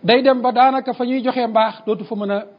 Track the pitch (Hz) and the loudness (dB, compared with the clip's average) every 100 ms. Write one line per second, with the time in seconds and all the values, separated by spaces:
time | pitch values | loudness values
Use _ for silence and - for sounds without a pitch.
0 | - 247 269 262 240 233 262 262 262 - | 4 4 4 2 0 4 4 2 -4 -6
1 | 247 262 247 247 233 220 220 208 - 214 | -4 -2 -2 -2 -2 0 0 -2 -6 -6
2 | 208 214 202 202 220 | -6 -6 -4 -4 -6